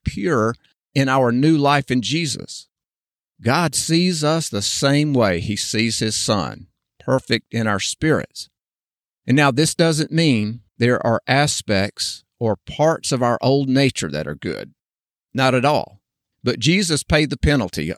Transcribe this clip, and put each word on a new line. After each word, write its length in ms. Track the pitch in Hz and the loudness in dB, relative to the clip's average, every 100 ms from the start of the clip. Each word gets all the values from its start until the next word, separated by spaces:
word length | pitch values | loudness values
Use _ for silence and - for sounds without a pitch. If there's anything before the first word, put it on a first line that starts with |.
| - | -8
pure 500 | - 196 139 110 120 _ _ _ 143 | -4 -2 0 0 -2 _ _ _ -2
in 140 | 135 | 2
our 240 | 135 127 | 2 2
new 240 | 120 147 160 | 4 4 4
life 340 | 143 143 135 | 4 2 0
in 100 | 127 | -2
Jesus. 680 | 104 151 160 110 50 - - _ _ _ _ _ _ _ | -2 -2 -4 -6 -12 -16 -20 _ _ _ _ _ _ _
God 360 | 117 147 170 - | -2 0 0 -2
sees 480 | - 165 180 170 | 0 0 0 0
us 260 | 151 160 151 | 0 0 -2
the 140 | 107 | -4
same 500 | 101 - 139 143 151 | -4 -2 2 2 2
way 260 | 135 107 87 | 2 2 0
He 160 | 90 104 | -2 -4
sees 440 | - 110 113 110 | -4 -2 0 0
His 160 | 110 - | -2 -2
Son, 520 | - 104 69 52 - _ _ _ | -2 -2 -2 -8 -18 _ _ _
perfect 540 | - 131 - 117 - | -2 -2 0 -4 -2
in 140 | 113 110 | -4 -2
our 120 | 101 | -2
spirits. 720 | - - 156 120 - - - _ _ _ _ _ _ _ - | -4 -2 0 0 -2 -12 -18 _ _ _ _ _ _ _ 0
And 100 | 131 | 4
now 140 | 147 | 4
this 240 | 123 160 - | 2 0 2
doesn't 360 | 165 156 160 | 0 0 -2
mean 500 | 160 165 117 104 117 - - | 0 2 2 0 -6 -16 -2
there 260 | 117 123 117 | 0 2 0
are 160 | 117 - | -2 0
aspects 960 | 131 147 - - 98 101 - - - - _ | 0 2 -2 -2 0 -2 -4 -8 -8 -18 _
or 160 | 117 104 | -4 -4
parts 560 | - - 156 160 - | -6 0 2 2 -2
of 100 | 135 | 0
our 160 | 120 117 | 0 0
old 300 | 120 139 135 | 2 2 2
nature 400 | 131 139 - 80 | 2 2 0 -6
that 180 | 73 78 | -6 -6
are 60 | |
good. 400 | 73 101 57 50 _ _ _ _ _ _ 120 | -6 -8 -8 -10 _ _ _ _ _ _ 0
Not 180 | 131 | 2
at 120 | 127 127 | 2 2
all. 360 | 143 - - _ _ _ _ | 0 -2 -12 _ _ _ _
But 140 | 120 - | -4 0
Jesus 460 | 131 185 185 151 | 2 2 0 -4
paid 260 | - 156 151 | 0 0 0
the 80 | 143 | 0
penalty 560 | 156 147 95 - 78 | 2 2 0 -4 -6